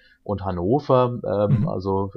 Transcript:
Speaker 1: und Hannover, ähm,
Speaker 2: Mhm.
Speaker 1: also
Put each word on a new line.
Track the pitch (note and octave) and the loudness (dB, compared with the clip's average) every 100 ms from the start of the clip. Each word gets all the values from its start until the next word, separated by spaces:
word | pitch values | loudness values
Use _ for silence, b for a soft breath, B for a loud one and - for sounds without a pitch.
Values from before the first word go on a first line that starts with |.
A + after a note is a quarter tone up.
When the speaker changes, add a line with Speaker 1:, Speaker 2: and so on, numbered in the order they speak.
| b b | b b
Speaker 1:
und | - G2 | -6 -4
Hannover, | G2+ F2+ F2+ C#3 - C3 B2+ A#2+ - | -4 -2 0 0 4 2 2 -2 -2
ähm, | G2 G#2 G#2+ | 0 2 2
Speaker 2:
Mhm. | G2+ | 0
Speaker 1:
also | G2+ G2 F#2+ G2 | -2 -2 -2 -4